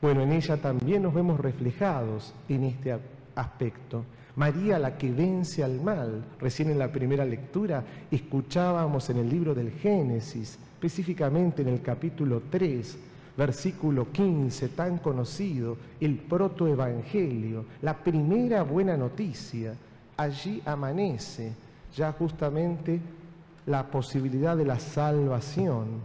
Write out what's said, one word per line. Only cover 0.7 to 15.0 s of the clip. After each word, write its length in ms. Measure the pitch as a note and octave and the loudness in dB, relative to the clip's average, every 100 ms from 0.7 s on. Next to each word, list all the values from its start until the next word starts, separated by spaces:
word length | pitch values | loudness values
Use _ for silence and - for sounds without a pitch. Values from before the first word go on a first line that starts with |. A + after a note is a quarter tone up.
| B2+ A#2+ G3+ | 0 2 2
nos 120 | F#3 | 4
vemos 260 | D#3+ F3 D#3 | 4 4 4
reflejados 920 | C3+ B2 B2 A#2+ G3+ D3+ A2+ G#2+ G#2+ - - | 2 0 -2 2 0 2 0 -4 -6 -16 -2
en 140 | C3+ | 0
este 280 | C3 B2+ C3 | 2 0 -4
a-, 80 | A#2+ - - - | -4 -6 -18 -12
aspecto. 720 | - B2+ - A#2+ - - A#2 A#2 - - - | -6 -6 -2 -4 -4 -8 -8 -8 -14 -12 0
María, 420 | D3 D3 G3+ F#3 | 0 2 2 2
la 200 | C#3 B2+ | 2 0
que 120 | C3 | -2
vence 540 | B2 F3 F#3 E3 - | 2 2 2 -2 -2
al 160 | C3+ C3 | -2 0
mal. 420 | E3+ G3+ A#2+ A2 A#2 - | 0 0 -2 -4 -8 -4
Recién 300 | C3 - D#3 | -4 0 0
en 100 | D3 | 2
la 140 | B2+ | 0
primera 320 | C#3 B2+ C#3 | 0 0 2
lectura 580 | C3+ A2+ - F#3 G#3 D3 A#2+ - - | 0 -2 -4 -2 -2 -2 -4 -12 -4
escuchábamos 1000 | D#3 - C3+ B2+ F3 F3+ F3 D#3+ C#3+ - | -4 -2 -4 -2 0 2 2 2 0 0
en 80 | B2 | 0
el 120 | A#2 | 2
libro 240 | D#3 D#3+ | 2 2
del 160 | C3 A#2 | 0 -2
Génesis, 880 | - G3+ G3+ C#3 A#2 A2 A#2+ G#2 - - | -2 2 2 2 0 -2 -8 -10 -12 -20
específicamente 880 | - E3+ - F3 F3+ D3 D3 F3+ D#3 | -4 -4 -2 -4 0 2 4 2 2
en 60 | C3 | 0
el 120 | B2 | 0
capítulo 640 | - A#2+ E3 - C#3+ A#2+ - | 0 -2 -4 0 0 0 0
tres, 480 | F3+ F3+ B2+ A2 - - - - | 0 0 0 -4 -12 -18 -20 -16
versículo 760 | - C#3 B2+ F#3+ F3+ D#3 C#3 A#2+ | 0 0 0 -2 0 2 2 0
quince, 560 | - G3 D#3+ C3 - B2+ | 2 4 4 2 0 -4
tan 300 | - F3 | -2 -2
conocido, 800 | F3 | 0